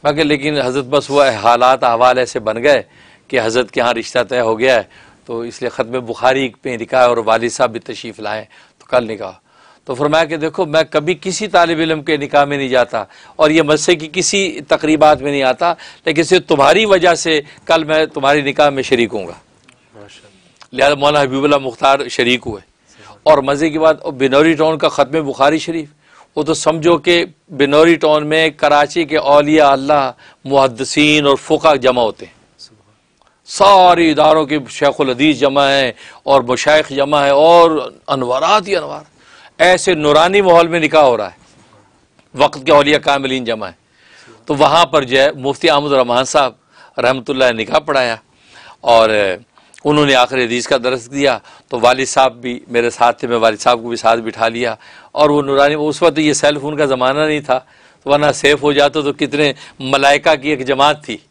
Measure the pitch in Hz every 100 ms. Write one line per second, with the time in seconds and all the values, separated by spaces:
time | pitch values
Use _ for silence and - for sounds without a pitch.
0 | 147 147 151 147 143 147 127 131 127 143
1 | 127 139 139 110 104 120 123 131 127 117
2 | 123 127 123 127 107 110 131 135 - _
3 | - _ _ 131 113 113 123 - 120 113
4 | 107 127 117 123 113 110 127 120 98 -
5 | - _ _ 117 120 110 123 - 113 127
6 | 117 113 123 135 131 104 - 120 110 131
7 | 123 117 110 113 117 - 127 113 - 113
8 | 113 104 104 107 104 _ _ _ _ 123
9 | 113 107 98 92 _ _ _ _ - 127
10 | 147 156 165 160 156 151 175 156 160 151
11 | 151 180 190 185 214 185 170 165 165 160
12 | 151 151 143 147 143 143 135 127 120 117
13 | 98 - - - 156 156 151 151 - 175
14 | 156 151 175 202 190 - 147 156 151 156
15 | 151 151 139 143 131 156 175 170 - -
16 | - 156 156 185 175 151 139 170 220 190
17 | 175 165 - 156 147 - - 165 151 156
18 | 156 156 135 147 139 143 147 139 123 127
19 | 117 110 90 87 _ _ _ _ _ 110
20 | 101 - _ _ _ _ - 127 135 143
21 | 143 147 139 131 143 143 135 113 139 139
22 | 139 - 123 123 - 101 _ _ _ _
23 | - - - 151 135 143 160 151 160 151
24 | - 135 131 135 160 151 156 160 156 -
25 | 135 156 143 127 135 160 160 165 147 _
26 | _ _ _ - 147 156 - 160 160 170
27 | - 175 175 _ _ 147 139 147 165 165
28 | 160 151 151 156 160 151 151 147 147 175
29 | 156 147 135 143 147 156 143 135 135 147
30 | 135 123 - _ 131 139 135 113 - -
31 | 151 151 143 135 - 156 160 143 131 123
32 | 117 101 95 _ _ _ - _ _ _
33 | _ _ _ _ _ - 196 196 180 170
34 | 165 147 151 156 156 151 127 - 143 139
35 | 139 123 151 135 139 139 139 139 131 -
36 | - - - 139 120 123 - 156 151 139
37 | 139 147 139 139 156 170 165 156 123 -
38 | - 139 123 131 160 208 202 190 147 147
39 | 151 _ _ - - _ 170 185 - 170
40 | 147 147 170 202 190 170 170 170 151 156
41 | 143 113 98 - _ _ _ _ _ _
42 | _ _ _ 127 143 143 135 147 143 147
43 | 143 139 135 131 117 113 98 82 _ _
44 | _ _ - - - 143 147 156 170 160
45 | 131 131 139 156 131 135 165 147 147 139
46 | 120 120 131 151 135 - _ _ - -
47 | 120 131 113 131 131 113 110 160 151 139
48 | 123 113 _ _ _ - - - - 117
49 | 110 107 98 90 120 _ _ _ 147 147
50 | 147 135 123 131 120 120 113 139 120 131
51 | 117 139 139 117 - - _ 127 120 127
52 | 131 - 131 120 123 120 - 120 117 -
53 | 120 120 123 120 113 107 - 123 117 117
54 | 113 117 113 110 113 117 120 107 - -
55 | - - 147 147 139 139 143 151 151 143
56 | 175 147 151 139 147 147 139 151 147 131
57 | 127 143 156 151 147 127 _ _ _ _
58 | - 143 147 135 139 147 143 143 143 151
59 | 143 143 147 143 151 135 - - 131 139
60 | 139 143 156 156 135 147 127 131 143 147
61 | - 110 _